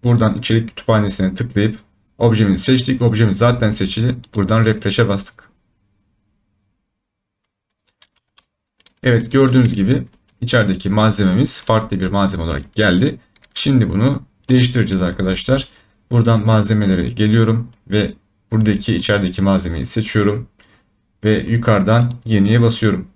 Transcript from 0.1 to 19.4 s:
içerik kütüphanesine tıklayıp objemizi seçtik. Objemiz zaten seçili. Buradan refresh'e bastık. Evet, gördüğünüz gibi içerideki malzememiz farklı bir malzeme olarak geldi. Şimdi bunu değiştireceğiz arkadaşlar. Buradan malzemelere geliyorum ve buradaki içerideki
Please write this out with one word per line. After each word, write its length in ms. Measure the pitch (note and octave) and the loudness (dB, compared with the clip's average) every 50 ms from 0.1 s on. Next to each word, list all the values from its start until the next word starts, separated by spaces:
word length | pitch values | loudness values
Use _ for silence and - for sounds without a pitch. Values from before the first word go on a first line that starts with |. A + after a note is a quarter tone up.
| B2 A2+ A2 G#2+ F#2+ - | 2 2 2 0 -2 -2
içerik 300 | A#2 - A2+ A2+ A2+ A2+ | -4 -2 -2 -2 -2 -4
kütüphanesine 640 | _ - - - A2+ G#2+ G#2 G2 G2 - F#2+ F#2+ F#2+ | _ -12 -2 0 0 0 0 -2 -2 -2 -4 -4 -2
tıklayıp 440 | - A2+ - - G2+ G#2 A2 G#2+ - _ _ _ _ _ _ _ _ | -4 -8 -4 -2 -2 -2 -2 -2 -6 _ _ _ _ _ _ _ _
objemizi 440 | - A#2 A2 G#2+ A2+ G2 G2 F2+ | 0 2 2 2 2 2 0 -2
seçtik. 400 | - - C3 B2+ B2 - - - | 0 0 0 0 0 -2 -2 0
Objemiz 360 | B2 A2+ G2+ G#2+ A#2 G#2 F#2+ G2 | 0 0 2 2 2 0 2 2
zaten 320 | A#2 A#2+ A#2+ A#2+ A#2 G#2+ | 0 0 0 0 -2 -2
seçili. 460 | G#2+ - G2 F#2+ - - A2+ B2+ B2 B2 - _ - | -2 -2 -4 -4 -2 -2 -2 -2 -4 -6 -10 _ -4
Buradan 300 | G#2 G2 F#2 G#2+ A2+ A2 | -4 -2 0 2 2 2
refresh'e 440 | A2 G#2+ G#2+ - G#2 G2+ - A#2 G2+ | 2 0 0 -2 -4 0 0 0 0
bastık. 420 | G2 G2 G2 - _ - _ _ _ _ _ _ _ _ _ _ _ _ _ _ _ _ _ _ _ _ _ _ _ _ _ _ _ _ _ _ _ _ _ _ _ _ _ _ _ _ _ _ _ _ _ _ _ _ _ _ _ _ _ _ _ _ _ _ _ _ _ _ _ _ _ _ _ _ _ _ _ _ | 0 -4 -6 -12 _ -20 _ _ _ _ _ _ _ _ _ _ _ _ _ _ _ _ _ _ _ _ _ _ _ _ _ _ _ _ _ _ _ _ _ _ _ _ _ _ _ _ _ _ _ _ _ _ _ _ _ _ _ _ _ _ _ _ _ _ _ _ _ _ _ _ _ _ _ _ _ _ _ _
Evet, 300 | - C3 A#2+ A2+ A2+ - | 0 2 2 2 0 2
gördüğünüz 420 | - C3+ C3+ C3 A#2+ C3 A#2+ G#2 F2 | 2 4 4 4 4 4 4 4 2
gibi 320 | G2 G2 G2+ C3+ D3+ - - _ _ _ _ _ _ | 0 0 0 0 -2 -2 -8 _ _ _ _ _ _
içerideki 480 | A#2+ A#2 - A#2+ G#2+ G2 F#2+ F#2 - F#2+ | -6 0 0 2 2 2 -2 -4 -4 -2
malzememiz 760 | G2+ G#2+ G#2+ A2 G2+ G2+ G#2 F#2+ F2+ G#2+ C#3+ C#3+ - - | 0 2 2 2 2 2 0 2 2 2 0 0 -2 -8
farklı 380 | - - A2+ A2 G#2 - G#2 F#2 | -2 0 0 0 0 -2 -4 -4
bir 80 | F#2+ F#2 | -4 -2
malzeme 340 | F#2 G2+ G2 F#2+ F#2 E2+ | 0 0 0 0 -2 -4
olarak 320 | E2 E2 D2+ C#2 - - _ | -4 -4 -6 -6 -8 -8 _
geldi. 460 | - G#2+ G2+ F2+ F2+ G2+ C#3+ - - _ _ _ _ _ _ _ | 0 0 2 2 2 0 0 -2 -6 _ _ _ _ _ _ _
Şimdi 360 | - - C#3+ C3+ B2+ G#2+ F2+ | -6 -2 2 2 2 2 0
bunu 320 | E2+ G2 A2+ C#3 D3 - - _ _ _ _ - | 0 0 0 0 -2 -2 -8 _ _ _ _ 0
değiştireceğiz 540 | B2+ B2+ B2 B2 - A#2+ G#2 F#2 F#2+ F#2 | 2 2 2 2 0 -2 -2 0 0 -2
arkadaşlar. 680 | F#2 F2 F2 - F#2+ F#2 F#2 F2+ - - C3 C#3 C3+ - _ _ _ _ _ _ _ _ | -2 -2 -4 -4 -4 -4 -4 -4 -2 -2 -2 -2 -2 -10 _ _ _ _ _ _ _ _
Buradan 360 | B2 A#2+ A#2 A#2 A2+ A2 G2+ | 0 2 2 4 2 2 2
malzemelere 640 | A2 A2 G#2+ G#2 G2+ A2 G#2+ G#2 G2 F#2+ F2 F2 B1+ | 2 2 2 2 2 0 0 2 0 0 0 -2 -4
geliyorum 640 | A#2+ A#2+ G#2+ G#2+ G#2+ A2+ A2+ A2 A2+ A#2 A#2 - - _ _ - | -2 0 0 2 4 2 2 2 0 -2 -4 -8 -14 _ _ -4
ve 260 | F#2+ G#2 G2+ - - _ _ _ _ _ _ _ | -2 -2 -2 -2 -6 _ _ _ _ _ _ _
buradaki 440 | - A2+ A2 G#2+ G2+ G2+ - - G2 | -2 0 2 2 0 -2 -2 -4 -4
içerideki 480 | F2+ F#2 - G#2+ G2+ G2 F#2 F2+ - | -2 0 -2 0 0 0 -2 -2 -2